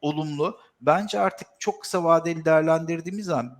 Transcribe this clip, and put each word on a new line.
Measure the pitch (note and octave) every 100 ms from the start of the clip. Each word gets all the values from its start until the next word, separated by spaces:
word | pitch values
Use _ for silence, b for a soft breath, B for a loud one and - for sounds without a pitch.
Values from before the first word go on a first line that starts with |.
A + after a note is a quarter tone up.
olumlu. | D3 D3+ D#3 C#3+ E3 A#3 b _
Bence | C3 E3+ G#3 G3+
artık | F#3+ - - _
çok | - -
kısa | - F#3
vadeli | E3 E3 E3 E3
değerlendirdiğimiz | D#3+ D#3+ D#3+ D#3+ E3 E3 E3 G3+ F#3+
zaman | D3 B2 -